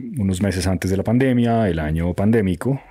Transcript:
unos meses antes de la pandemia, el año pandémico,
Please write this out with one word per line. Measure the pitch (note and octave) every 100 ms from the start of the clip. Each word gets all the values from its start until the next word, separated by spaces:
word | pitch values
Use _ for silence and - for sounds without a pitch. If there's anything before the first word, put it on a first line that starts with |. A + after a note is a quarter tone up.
| A#3 D#3
unos | G2 F#2
meses | G2+ F#2 F#2
antes | F2+ F#2
de | F#2+
la |
pandemia, | G#2+ A#2+ C3 B2 A#2 A2+ G#2
el | E2
año | D#2 D#2+ F2
pandémico, | F2+ G2+ A#2 F#2+ F2+ B2 C3+ -